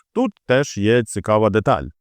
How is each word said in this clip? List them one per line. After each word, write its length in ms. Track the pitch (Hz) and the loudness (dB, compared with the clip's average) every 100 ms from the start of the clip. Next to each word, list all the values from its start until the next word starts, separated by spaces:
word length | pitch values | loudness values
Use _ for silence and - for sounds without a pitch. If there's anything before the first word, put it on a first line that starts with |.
| _ | _
Тут 160 | 220 247 - - | -4 -4 -4 -2
теж 300 | 127 143 - | 0 0 -2
є 260 | 104 120 | 2 2
цікава 480 | 113 104 98 107 110 | 0 -6 0 2 2
деталь. 340 | 104 120 101 65 - | 2 0 -2 -4 -14